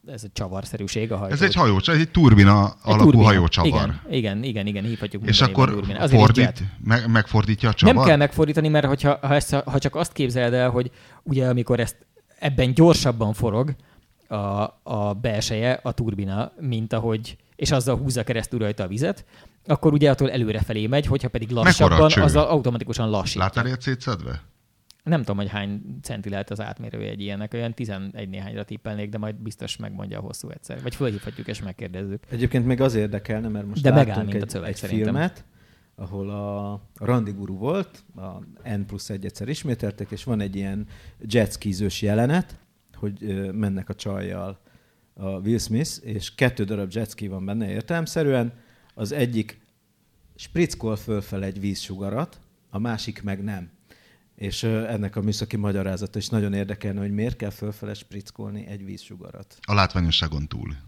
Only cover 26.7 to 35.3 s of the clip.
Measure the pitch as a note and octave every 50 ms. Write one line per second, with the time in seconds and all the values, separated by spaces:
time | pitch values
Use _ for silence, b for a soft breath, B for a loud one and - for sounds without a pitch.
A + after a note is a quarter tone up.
26.7 | G#2 - A#2 A2 A2 A2 G#2 G#2 G#2+ G2+ G2+ G2+ G2+ G2 G#2 G#2+ - A#2 A#2 A#2
27.7 | A2 - B2+ G#2+ G2+ F#2+ G2 G2 G2 A2 G#2 F#2+ F#2+ G2+ G2 G2+ A2 G#2+ G2+ -
28.7 | A2 A#2+ _ A2 G#2+ G#2 G#2 G#2 G#2+ A2 G#2+ G#2+ G#2+ A2 A2 G#2+ G#2+ _ - -
29.7 | - - G#2+ G#2 G2 F#2+ G2+ G2 G2 - G2 - - - - G#2 - - - -
30.7 | B2 B2 C3 B2 - - C#3+ B2 G2+ G2+ - - - - - - G#2 - - F#2+
31.7 | F#2 - A2+ F#2 F2+ F#2 G2+ G2 G2 G#2+ - _ - A#2 B2 B2 - B2+ A#2 B2+
32.7 | B2+ A#2+ C3+ C3 A#2+ A2 G#2+ G#2 G#2+ G2+ - - A2 G#2+ A2+ A2+ G#2 G#2 G2 G2+
33.7 | G#2+ D3+ C3+ - - D3 C3+ A2 G2 G2 F#2 G2+ G2+ G#2 G2+ G#2 - G2 E2+ G#2+
34.7 | G2+ - - F#2+ G#2 A2 G#2+ G#2+ - C#3+ E3 F3+